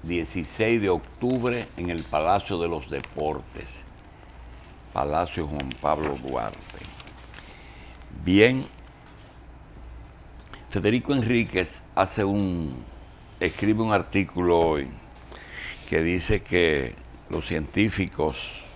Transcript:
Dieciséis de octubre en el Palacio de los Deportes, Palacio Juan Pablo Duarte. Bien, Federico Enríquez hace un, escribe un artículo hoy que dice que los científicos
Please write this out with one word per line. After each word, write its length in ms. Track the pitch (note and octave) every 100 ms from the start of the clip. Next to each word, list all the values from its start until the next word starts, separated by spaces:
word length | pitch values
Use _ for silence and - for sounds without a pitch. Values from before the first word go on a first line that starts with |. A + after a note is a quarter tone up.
Dieciséis 760 | E2 F2 D#2 F#2+ D#2 - A2 A#2
de 80 | G2+
octubre 760 | E2+ - - B2 B2+ A#2+ A#2+ G#2 -
en 140 | F2
el 140 | E2
Palacio 540 | D#2+ D2+ D#2+ G2+ - F#2
de 80 | E2+
los 220 | E2 C#2
Deportes, 960 | C#2+ - - D2+ C#2+ - - - - - - - - - - - - - - -
Palacio 540 | - D2 D#2 E2+ - D2+
Juan 220 | D2+ C2+ -
Pablo 360 | D2 D2+ D#2 C2+
Duarte. 340 | C2 B1 A1 - - - - - - - - - - - - - - - - -
Bien, 420 | E2 F#2+ A#2 C3 - - - - - - - - - - - - - - - - - - - - -
Federico 440 | G#2 G2 B2 -
Enríquez 680 | C#3 A2 A#2+ G#2 F#2 F2 - - -
hace 280 | F#2+ -
un, 600 | G2 G#2 G2 F2 D#2 B1+ A1+ - - - - -
escribe 420 | F2+ - G2+ A2
un 100 | A2+
artículo 680 | G2+ F2 G2 F#2 F2 F2 E2+
hoy 280 | E2 D2+ C2+ - - - - - - - - - -
que 120 | E2
dice 400 | E2 F2+ - E2
que 540 | - F2+ E2 D2 B1+ - - - -
los 180 | E2 -
científicos 1120 | D#2+ D2 - G#2 - F#2 - D#2 D2 - - -